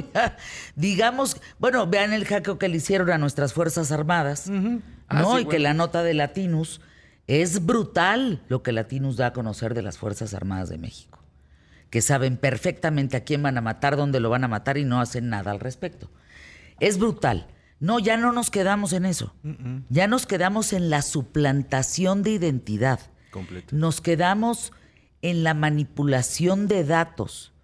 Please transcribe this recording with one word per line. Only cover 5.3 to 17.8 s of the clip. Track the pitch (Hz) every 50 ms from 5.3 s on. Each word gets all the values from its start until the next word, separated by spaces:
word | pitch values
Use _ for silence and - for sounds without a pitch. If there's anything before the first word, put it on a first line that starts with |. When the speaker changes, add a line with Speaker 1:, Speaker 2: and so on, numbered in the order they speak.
Speaker 3:
sí, | 247
Speaker 1:
Y | 254
que | 156
Speaker 3:
bueno. | 151 165 156
Speaker 1:
la | 147 143 151
nota | 160 170 165 170 170
de | 170 170 160
Latinus, | 151 147 143 - 196 190 175 165 156 160 - - - - - - - - - _ _ _
es | - 131 151 175 175 170 208 165
brutal | 196 240 233 175 - - 170 170 185 214 247 269 247 175 - - -
lo | 127 123
que | - 127
Latinus | 117 113 110 - 131 135 135 135 123
da | 107 127 120
a |
conocer | 120 127 117 110 101 - 117 110 120
de | 117
las | - 98 85
Fuerzas | - 107 107 101 - 113 104 101
Armadas | 95 92 95 95 95 92 85
de | 85 80
México, | - - - - - - - - - - _ _ - _ - _ _ _ - - - _
que | - 117
saben | - - 143 131 131 131 127
perfectamente | - - 135 - - - 185 - - - 160 156 143 135 135 -
a | 120 -
quién | - 151 143
van | 147 139 127
a | 120
matar, | 113 110 110 - - 143 143
dónde | 139 147 143 135 127
lo | 113 113
van | 120 127 131
a | 120
matar | 110 104 - 139 135
y | 147 143
no | 127 123 127
hacen | 123 - - 123 120 120
nada | 110 101 90 101
al | 101 95
respecto. | - 127 127 - 185 175 - - - - - - _ - - - - - - - - - - -
Es | - 202 202 185
brutal. | 226 226 175 - - 131 110 82 - - - - _ _ _ -